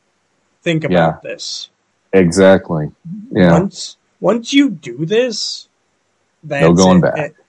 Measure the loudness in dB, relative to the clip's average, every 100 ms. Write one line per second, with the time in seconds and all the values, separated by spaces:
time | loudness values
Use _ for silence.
0 | _ _ _ _ _ _ -4 -4 0 0
1 | 0 -2 -10 -14 -12 -14 -16 _ _ _
2 | _ 2 2 4 4 4 0 -6 -6 -10
3 | -18 -16 -8 0 2 2 0 -6 -16 -18
4 | _ _ -2 -2 0 0 0 -2 -12 -10
5 | -4 -2 -2 -6 -10 -12 -18 _ _ _
6 | _ _ _ _ -10 0 2 4 4 4
7 | 2 -2 -8 -12